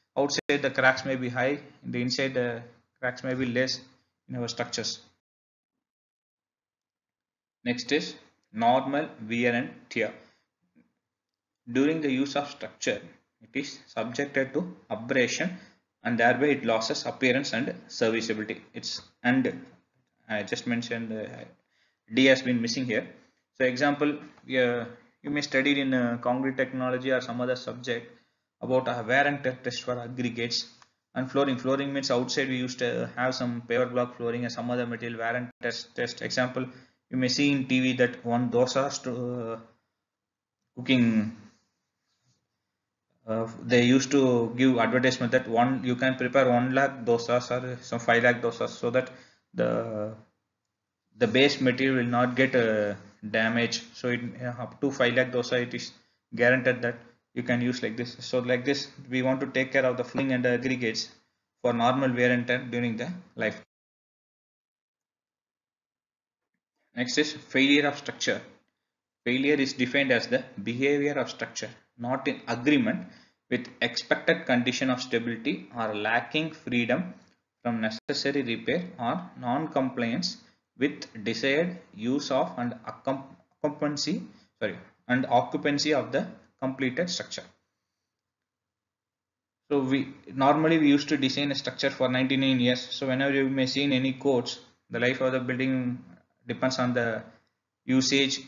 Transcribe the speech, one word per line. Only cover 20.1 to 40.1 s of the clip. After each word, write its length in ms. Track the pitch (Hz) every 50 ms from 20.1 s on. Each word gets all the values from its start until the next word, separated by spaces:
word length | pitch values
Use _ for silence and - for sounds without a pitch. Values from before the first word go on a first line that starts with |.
| _ _ _ -
I 140 | 110 104 101
just 240 | 95 120 - -
mentioned, 460 | 123 120 117 117 - 120 117 117 110 113
uh, 140 | 110 104 - - - - - - _ _ _ _ _ _ _ _ _ _ - 110
D 120 | 127 135
has 160 | 135 131 127 -
been 180 | 127 123 117
missing 260 | 117 113 - 139 131
here. 200 | 123 107 117 - - - - - _ _ _ _ _ _
So 80 | - 131
example, 460 | 127 123 123 147 147 139 135 151 147 147
uh, 720 | 147 - - - - - - 131 131 127 123 120 120 117 - - - _ _ _ _ -
you 80 | 143
may 120 | 143 147 147
study 380 | - - 131 135 143 143 139
in, 120 | 139 135 131
uh, 240 | 127 120 120 120 120
concrete 360 | 123 123 123 131 135 135 131
technology 540 | 135 131 131 131 127 127 127 127 123 127 135
or 100 | 131 123
some 200 | 123 - 120 123
other 160 | 123 123 127
subject 540 | 123 - 127 120 123 123 131 117 120 120 - - - _ _ _ _ _ _ _ _
about 280 | - 120 131 131 127 123
a 160 | 123 120 113
wear 200 | 107 123 139 143
and 160 | 143 143 139 -
tear 160 | 131 127 - -
test 200 | 123 123 - -
for 160 | 127 123 123
aggregates 680 | 120 117 127 127 120 120 113 117 117 120 117 - - - - _ - _ _ _ _ _ -
and 160 | 127 131 131
flooring. 280 | - 139 143 139 127 120
Flooring 340 | 123 131 135 135 139 139 139
means 180 | 139 135 -
outside 380 | 127 120 127 127 - 151 135 131
we 80 | 131
used 220 | 123 127 123 - -
to 320 | 127 120 120 120 120 117 -
have 180 | 123 123 131 -
some 280 | - 127 120 120 117 117 -
paver 240 | 117 123 127 123 120
block 240 | 123 123 123 -
flooring 280 | - 120 117 117 120 123
and 80 | 117 -
some 180 | 123 117 123
other 160 | 123 123 120
material 320 | 120 117 113 120 120 117 113
wear 180 | 117 117 117
and 140 | 123 123 123 - _ -
test, 320 | 120 113 - - - _
test. 280 | - 123 117 - - -
Example, 440 | - - 127 127 123 - 131 131 - - - - _ _ _ _ _
you 60 | 123
may 120 | 127 127 123
see 240 | 127 143 143 143 139
in 140 | 135 127
T 140 | 127 127 127
V 120 | 127 131 123
that 300 | 120 123 123 123 - -
one 260 | 120 117 120 127 117
dosa 400 | 110 120 127 123 - 135 135 139
sto-, 220 | - - - 131 117
uh, 460 | 123 123 123 123 123 113 113 113 113 113 - _ _ _ _ _ _ _ _